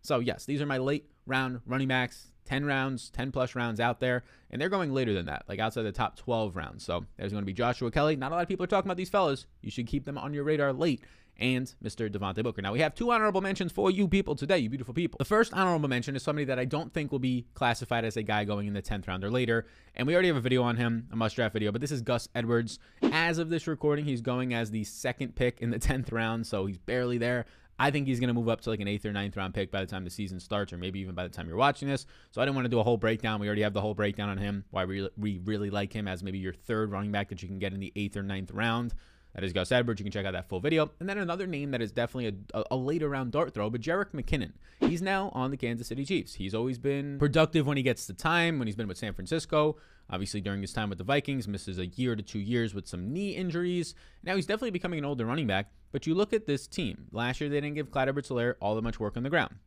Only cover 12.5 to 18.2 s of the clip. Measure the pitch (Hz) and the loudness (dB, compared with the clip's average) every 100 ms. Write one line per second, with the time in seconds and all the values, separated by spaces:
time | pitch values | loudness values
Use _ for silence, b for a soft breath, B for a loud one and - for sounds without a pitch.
12.5 | 107 98 113 156 - 240 233 214 190 190 | -2 -2 2 0 2 2 4 4 2 0
13.5 | 190 175 - 196 185 196 190 196 143 143 | -2 -2 2 2 4 4 4 2 -2 2
14.5 | 190 113 135 123 127 175 - - 214 226 | 2 2 -2 -4 -2 -2 -2 2 4 4
15.5 | 175 185 170 147 123 120 139 - 151 135 | 4 4 4 2 0 0 -2 -2 -2 0
16.5 | 127 127 147 117 - 147 139 127 127 - | 0 0 -2 -2 -4 -2 0 0 0 -2
17.5 | - 127 117 123 117 113 110 | 0 0 0 0 0 0 -2